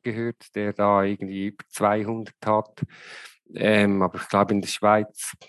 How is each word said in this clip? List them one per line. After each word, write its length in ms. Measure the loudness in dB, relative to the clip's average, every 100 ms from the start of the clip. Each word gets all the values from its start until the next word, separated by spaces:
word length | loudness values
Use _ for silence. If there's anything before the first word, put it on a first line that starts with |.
gehört, 520 | -6 -6 -6 -8 -10
der 180 | -6 -4
da 300 | 0 2 4
irgendwie 460 | 2 -2 -6 -6 -8
über 160 | -8 -14
zweihundert 680 | -2 0 0 -2 -6 -10 -6 -2
hat. 360 | 0 -2 -8 -12 -12 -20 -20 -20 _ _
Ähm, 480 | -2 2 4 4 2
aber 140 | 0 -4
ich 120 | -2
glaube, 260 | 2 2
in 60 | 0
der 80 | -2
Schweiz 640 | 0 4 4 2 -8 -14 -14